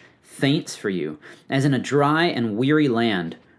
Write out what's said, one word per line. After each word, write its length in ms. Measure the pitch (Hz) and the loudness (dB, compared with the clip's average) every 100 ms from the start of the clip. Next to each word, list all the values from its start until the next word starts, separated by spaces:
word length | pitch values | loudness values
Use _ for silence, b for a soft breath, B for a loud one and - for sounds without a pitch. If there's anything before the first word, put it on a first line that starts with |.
| b b | b b
faints 560 | - - 139 151 - - | -20 -2 0 0 -2 -6
for 140 | 107 | -4
you, 280 | 92 78 76 B B B | -4 -6 -10 B B B
as 160 | 135 | 0
in 80 | 139 | 2
a 60 | 127 | 0
dry 460 | - 139 143 156 | 0 2 2 2
and 320 | 170 120 113 104 | 0 0 -2 0
weary 320 | 131 151 147 | 2 4 2
land 480 | 117 117 95 82 - b | 2 0 0 -4 -10 b